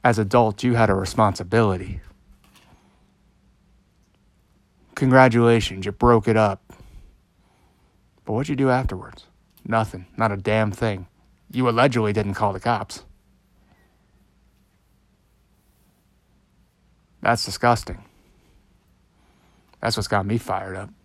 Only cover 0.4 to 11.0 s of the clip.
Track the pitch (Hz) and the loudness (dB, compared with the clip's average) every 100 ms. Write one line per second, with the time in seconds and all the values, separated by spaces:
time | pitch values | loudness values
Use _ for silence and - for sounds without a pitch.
0.4 | 110 101 127 117 110 95 92 - 104 - | 2 0 -2 2 2 0 -2 0 0 0
1.4 | 90 110 107 90 - - - _ _ - | -2 0 0 -2 -8 -12 -14 _ _ -20
2.4 | _ _ _ _ _ _ _ _ _ _ | _ _ _ _ _ _ _ _ _ _
3.4 | _ _ _ _ _ _ _ _ _ _ | _ _ _ _ _ _ _ _ _ _
4.4 | _ _ _ _ _ - 131 131 131 117 | _ _ _ _ _ -2 4 6 6 6
5.4 | 117 117 101 95 95 - 120 117 107 110 | 4 4 0 -6 -10 2 4 4 4 2
6.4 | 107 95 _ - - - - _ _ _ | 2 -2 _ -20 -20 -20 -20 _ _ _
7.4 | _ _ _ _ _ _ _ _ - 107 | _ _ _ _ _ _ _ _ -6 -6
8.4 | 143 135 135 127 131 90 - - _ _ | -4 0 2 2 -2 -6 -12 -20 _ _
9.4 | _ _ - 113 110 92 90 - 113 98 | _ _ -2 -2 -2 -8 -16 -4 -2 -2
10.4 | 101 107 107 95 113 98 | -2 0 0 -2 -4 -4